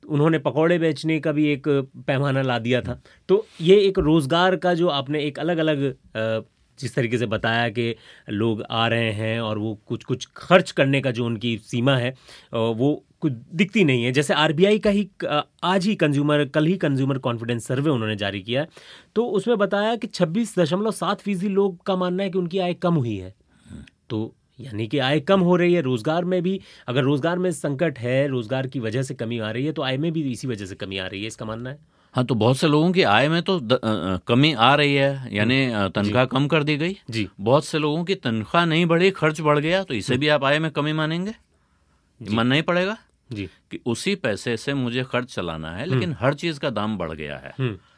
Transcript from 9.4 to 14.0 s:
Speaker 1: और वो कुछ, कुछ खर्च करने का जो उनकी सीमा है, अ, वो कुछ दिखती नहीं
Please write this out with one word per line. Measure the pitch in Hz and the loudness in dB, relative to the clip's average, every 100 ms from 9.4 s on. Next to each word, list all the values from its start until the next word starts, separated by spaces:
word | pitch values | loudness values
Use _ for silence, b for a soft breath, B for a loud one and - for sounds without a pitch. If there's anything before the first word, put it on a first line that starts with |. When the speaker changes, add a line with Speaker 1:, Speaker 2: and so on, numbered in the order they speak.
Speaker 1:
और | 110 107 | -4 -4
वो | 110 110 - | -6 -8 -10
कुछ, | 113 | -10
कुछ | - 131 - - | -6 -8 -8 -8
खर्च | - 185 - | 4 4 4
करने | - 135 139 | 0 0 2
का | 135 | -2
जो | 117 120 | -4 -4
उनकी | 110 120 110 | -4 -4 -4
सीमा | - 123 127 131 | -4 0 2 2
है, | 120 | -2
अ, | 131 B B B | -8 B B B
वो | 117 113 113 135 151 _ - | -2 -2 0 0 0 _ -4
कुछ | 160 | -4
दिखती | 117 - 165 202 226 | -4 -8 -2 0 4
नहीं | 160 127 | 4 4